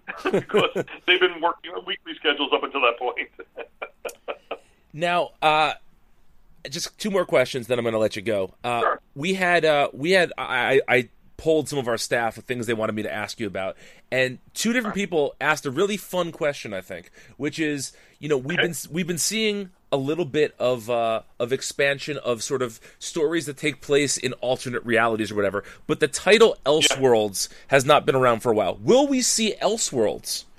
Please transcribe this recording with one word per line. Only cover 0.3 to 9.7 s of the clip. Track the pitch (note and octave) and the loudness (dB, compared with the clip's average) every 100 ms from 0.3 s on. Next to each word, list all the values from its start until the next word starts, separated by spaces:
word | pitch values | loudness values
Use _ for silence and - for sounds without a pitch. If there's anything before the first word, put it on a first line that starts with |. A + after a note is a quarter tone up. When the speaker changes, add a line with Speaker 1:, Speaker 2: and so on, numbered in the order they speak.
Speaker 1:
because | G3 - G#3 E3+ | -2 0 2 2
Speaker 2:
<laughs> | F#3+ C#3+ D3+ - | -2 -6 -4 0
Speaker 1:
they've | F3+ | 4
been | F3+ E3 | 2 2
working | E3+ E3 D#3+ | -2 -2 -8
on | F#3 F#3 | -12 -10
weekly | G3 E3 D3+ | -10 -12 -4
schedules | D3+ C#3+ C3+ | -2 0 0
up | A2+ | 0
until | C3+ C3+ | 0 0
that | A#2+ A#2 | 0 0
point. | B2 D#3 C#3 - - - | -4 -6 -8 -12 -18 -16
<laughs> | - - - _ - - - - - - _ _ _ | -16 -14 -16 _ -16 -14 -14 -12 -12 -14 _ _ _
Speaker 2:
Now, | D3 F3 F3 C3+ - | -4 -2 0 -2 0
uh, | D3+ D#3 D3 - - _ _ _ - - - - - | 2 4 2 -2 -12 _ _ _ -20 -20 -20 -20 -12
just | C3+ - - | -10 -10 -6
two | G#3+ | -2
more | F#3+ F3 | 0 2
questions, | D#3 B2 C3 A#2 | 2 2 -2 -2
then | A#2+ | -2
I'm | A#2 | 0
gonna | A2 | 2
let | G#2+ G#2+ | 0 0
you | |
go. | G2 G2+ F#2+ - | -2 -2 -2 -6
Uh, | B2 A#2+ | -4 0
Speaker 1:
Sure. | A2 - _ C#3 | 0 -2 _ -6
Speaker 2:
we | F3 F#3+ | -4 0
had, | F3+ F3 | 2 2
uh, | D#3 | 4